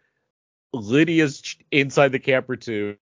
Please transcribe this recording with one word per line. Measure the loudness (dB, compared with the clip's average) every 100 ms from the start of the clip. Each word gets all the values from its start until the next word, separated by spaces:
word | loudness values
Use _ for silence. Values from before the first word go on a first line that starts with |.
| _ _ _ _ _ _ _
Lydia's | -10 0 2 2 2 0 -2
ch-, | -14 -14 -4
inside | 0 0 2 2
the | 2
camper | -2 -2 -2 -8
too. | -6 -6 -6 -8